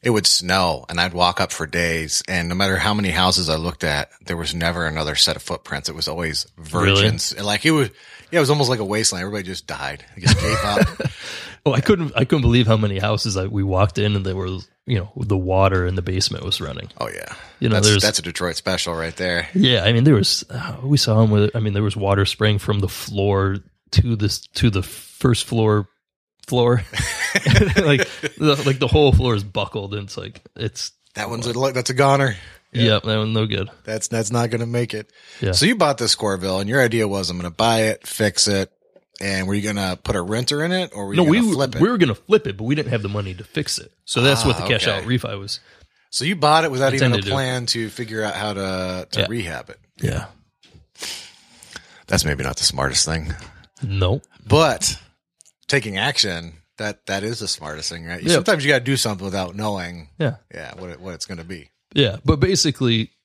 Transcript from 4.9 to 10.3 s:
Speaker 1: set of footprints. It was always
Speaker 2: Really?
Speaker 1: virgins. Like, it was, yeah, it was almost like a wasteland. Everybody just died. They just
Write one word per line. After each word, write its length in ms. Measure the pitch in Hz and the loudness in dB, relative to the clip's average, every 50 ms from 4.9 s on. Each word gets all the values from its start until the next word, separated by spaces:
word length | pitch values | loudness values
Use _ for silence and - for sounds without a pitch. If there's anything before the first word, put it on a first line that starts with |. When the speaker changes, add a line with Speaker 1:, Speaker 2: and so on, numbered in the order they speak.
| 78 78 78 73 76 | -4 -4 -4 -4 0
Speaker 1:
set 220 | - - - 78 | 2 2 2 0
of 60 | 71 - | -4 -6
footprints. 460 | - - - _ - - 67 64 - | -8 -10 -10 _ -8 -10 -8 -8 -8
It 60 | 76 | -6
was 140 | 78 73 73 | -6 -6 -6
always 400 | 76 85 87 80 76 69 - - _ - 80 78 78 | -4 -4 -4 -4 -4 -6 -8 -8 _ -20 -16 -4 -2
Speaker 2:
Really? 240 | 87 87 95 98 98 101 | 2 4 4 4 6 4
Speaker 1:
virgins. 360 | 110 110 107 - - - - | 4 2 0 -4 -6 -6 -6
Like, 240 | 101 104 104 104 - | -4 -4 -4 0 2
it 60 | 156 | 2
was, 200 | 160 151 135 104 - _ - - - - - _ - | 4 4 2 0 -2 _ -20 -20 -20 -20 -18 _ 2
yeah, 60 | 170 | 2
it 20 | |
was 100 | 151 127 | 4 4
almost 180 | 147 151 139 117 | 4 2 2 0
like 120 | 131 113 | 0 -2
a 40 | 107 | 0
wasteland. 380 | 95 104 107 110 - - 90 90 | -2 -2 0 0 0 0 -2 -6
Everybody 220 | 98 104 104 95 | -6 -6 -8 -8
just 240 | 90 95 - - - | -8 -10 -12 -10 -10
died. 360 | - 65 69 69 71 - - - - | -10 -8 -8 -10 -10 -10 -16 -20 -18
They 60 | - 87 | -2 4
just 180 | - | 4